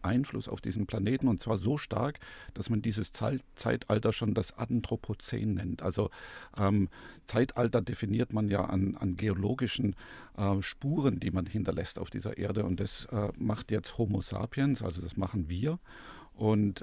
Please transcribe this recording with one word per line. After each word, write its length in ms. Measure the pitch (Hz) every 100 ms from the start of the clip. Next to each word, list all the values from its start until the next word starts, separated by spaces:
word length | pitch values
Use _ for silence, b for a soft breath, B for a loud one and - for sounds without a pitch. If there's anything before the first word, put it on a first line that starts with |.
Einfluss 440 | 92 120 143 - -
auf 140 | -
diesen 260 | - 107 98
Planeten 400 | 113 98 131 135
und 140 | 107
zwar 160 | - 104
so 220 | 92 147
stark, 400 | - 107 131 147 B B B
dass 160 | - 101
man 140 | 110
dieses 300 | 113 104 101
Zei-, 280 | - 113 131 -
Zeitalter 580 | - - 117 - 107 113
schon 220 | - 110
das 240 | 104 98 -
Anthropozän 960 | 117 117 - 117 - 107 - 110 107
nennt. 260 | 98 - -
Also, 300 | 92 - 104 B B B B -
ähm, 320 | 98 104 95 B B B
Zeitalter 560 | - 113 131 - 120 120
definiert 540 | - 117 107 110 123
man 160 | 107 104
ja 160 | 101 -
an, 280 | 95 95 -
an 200 | 101 90
geologischen, 800 | 107 92 101 127 120 - 113 - B B B -
äh, 240 | 101 98
Spuren, 580 | - - 139 165 139 87
die 120 | -
man 160 | 92 87
hinterlässt 520 | 107 90 85 87 -
auf 120 | -
dieser 260 | 101 107 -
Erde 300 | 98 101 104
und 120 | 92
das, 280 | 101 - -
äh, 260 | 110 104 -
macht 320 | 107 107 -
jetzt 260 | 107 - -
Homo 240 | 110 101
sapiens, 600 | - 95 107 - 139 123
also 180 | 98 87
das 160 | 85 -
machen 320 | 95 107 80
wir. 300 | 87 131 170 B B B B B
Und, 480 | - 107 107 104 -